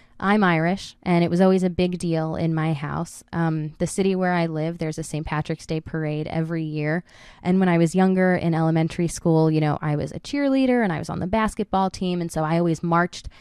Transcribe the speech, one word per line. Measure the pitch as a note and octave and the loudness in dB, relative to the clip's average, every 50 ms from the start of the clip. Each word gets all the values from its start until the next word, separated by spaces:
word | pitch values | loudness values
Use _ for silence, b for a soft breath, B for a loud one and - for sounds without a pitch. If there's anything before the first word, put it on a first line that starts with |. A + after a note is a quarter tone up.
| b b b b - | b b b b 0
I'm | G3 G#3 G#3+ G3+ | 2 2 4 4
Irish, | F3+ E3+ D#3+ D#3+ E3+ F#3+ G3 - - - _ | 4 2 2 2 0 -2 -2 -6 -12 -18 _
and | - F3+ F3 E3+ E3+ | -2 0 2 2 2
it | E3+ | 2
was | E3+ F3 | 4 4
always | F#3+ F#3+ F#3+ F#3 F#3 | 4 4 4 4 2
a | F3+ | 0
big | E3+ - F3+ F3+ F3+ E3+ | 0 0 0 0 -2 -2
deal | F3 E3+ E3 D#3+ D#3+ D#3+ D#3+ | -4 -2 -2 -2 -2 -4 -4
in | - E3 E3 D#3+ | -2 -2 -2 0
my | D#3+ D#3 D#3+ D#3+ | 0 0 -2 -2
house. | C#3 D3 D3 C#3+ D#3 E3+ - - - - _ - | -2 -4 -6 -6 -6 -8 -8 -12 -18 -16 _ -4
Um, | E3+ E3 E3 D#3+ D#3 D3+ D3+ - - | -2 -2 0 -2 -2 -4 -6 -6 -4
the | F3+ E3 | -6 -4
city | - - F#3 G3 F#3+ | -2 0 0 0 0
where | F#3 F#3 F3+ F3+ | 0 0 0 0
I | F3 E3+ | 0 0
live, | E3 D#3+ D#3 D#3 E3 E3+ E3+ | -2 -2 -4 -4 -4 -4 -6
there's | E3 D#3 D#3 - | -6 -6 -6 -8
a | D#3 | -8
Saint | - - D3+ D#3+ | -8 -6 -8 -6
Patrick's | - D#3 D3+ D3+ - D#3+ - - | -4 -4 -4 -4 -4 -6 -8 -6
Day | - D#3+ D#3+ | -6 -6 -6
parade | D#3 - - D#3+ D#3 D3+ D3+ D3+ D#3 - | -6 -6 -6 -4 -4 -4 -4 -4 -6 -4
every | - E3 D#3+ D#3+ E3+ D#3+ | -4 -4 -4 -2 -4 -4
year. | D#3+ D#3 D3+ D3+ D3 D3+ D#3 F3+ - B B B B B B B | -4 -4 -4 -4 -2 -2 -2 -2 -4 B B B B B B B
And | B F3+ F#3 F#3+ | B 0 2 4
when | F#3+ F3+ | 4 4
I | E3+ E3 | 4 4
was | E3+ D#3+ - | 4 4 4
younger | F#3 F#3+ F#3+ F#3 F#3 F#3 F#3 F3+ | 4 4 4 4 4 4 4 2
in | - - E3+ D#3+ | 2 2 0 0
elementary | D#3+ D#3+ D#3+ D#3+ D#3+ D#3+ D#3+ - - F3 D#3+ | 2 2 2 2 2 0 0 -2 -2 -4 -4
school, | - - - E3+ D#3+ D#3+ D#3+ D#3+ | -4 -2 2 2 4 4 4 4
you | D#3 D#3 | 4 2
know, | D3+ D3+ C#3+ - | 2 0 0 -2
I | - D#3 D3 | -2 -2 -2
was | D3 - D3 | -2 -4 -6
a | D#3 D#3+ | -8 -10
cheerleader | - - - C#4+ C#4+ C#4 C4+ C4+ C4 B3+ B3 B3 A3+ | -10 -6 -4 -2 0 2 2 4 4 4 4 4 2
and | F#3+ D#3+ | 0 0
I | C#3 | -2
was | D#3 - | -4 -6
on | E3+ - | -6 -4
the | - | -4
basketball | F3+ G#3 A3 A3 G#3+ - - G#3 - - F#3+ F#3+ F#3+ | -2 0 0 0 0 -2 -4 -4 -2 0 0 0 0
team. | - - F#3+ F3+ F3+ F3 | -2 -4 -4 -2 -2 -2
And | E3+ E3+ | -4 -4
so | - D#3+ D#3 | -4 -2 0
I | D#3 E3 E3+ | 2 2 2
always | F3 E3+ D#3+ - - | 2 2 0 0 0
marched | E3+ E3 E3+ F3 F3+ - - - - b b | 2 2 2 2 2 -2 -8 -16 -16 b b